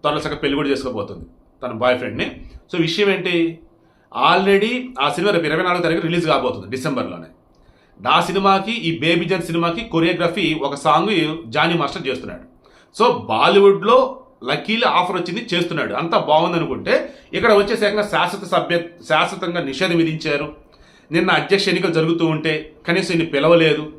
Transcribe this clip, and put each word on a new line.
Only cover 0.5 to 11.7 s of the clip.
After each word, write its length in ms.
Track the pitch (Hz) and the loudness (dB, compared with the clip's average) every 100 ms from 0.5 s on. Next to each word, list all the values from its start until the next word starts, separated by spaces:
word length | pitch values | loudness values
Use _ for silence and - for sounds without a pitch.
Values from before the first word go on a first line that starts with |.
| 139 | -2
కూడా 120 | 139 | 0
చేసుకోబోతుంది 580 | 135 131 113 98 87 - _ _ _ | -2 -4 -8 -8 -12 -18 _ _ _
తన 100 | 123 | -10
బాయ్ 260 | 110 127 123 | -2 0 0
ఫ్రెండ్ని. 440 | 123 113 233 - - - _ | -4 -6 -8 -8 -18 -20 _
so 60 | 175 | -2
విషయం 300 | 160 185 202 | -2 2 2
ఏంటి, 480 | 185 180 170 165 165 - _ _ _ _ 117 139 | 2 0 0 -2 -4 -20 _ _ _ _ 2 4
already 460 | 185 196 196 220 247 254 - | 4 4 2 2 -2 -6 -2
ఆ 80 | 143 | -2
సినిమా 240 | 151 196 | 0 0
రేపు 120 | 175 | 0
ఇరవై 180 | 151 160 | 0 0
నాలుగో 200 | 180 175 | 0 0
తారీఖు 180 | 170 165 | 0 0
రిలీజ్ 260 | 160 170 160 | 0 0 2
కాబోతుంది 400 | 139 127 113 95 127 | 0 0 -6 -8 -6
డిసెంబర్లోనే. 500 | 147 127 87 85 80 _ _ _ _ _ _ _ 113 | -4 -4 -6 -10 -16 _ _ _ _ _ _ _ 0
ఆ 120 | 160 | 0
సినిమాకి, 500 | - 190 196 190 196 | 2 0 2 2 0
ఈ 280 | 233 165 160 | -4 -4 -2
బేబీ 260 | 160 175 | 0 0
జన్ 180 | 175 185 | 0 -2
సినిమాకి 380 | - 165 170 165 | -2 -2 -2 -4
కొరియోగ్రఫీ 760 | - 165 170 175 131 143 143 | -4 0 0 0 -2 0 -2
ఒక 200 | 156 135 | -2 -4
సాంగ్ 360 | 139 156 151 196 190 151 160 117 | -2 2 2 2 0 0 -4 -4
జానీ 220 | 139 165 | 0 0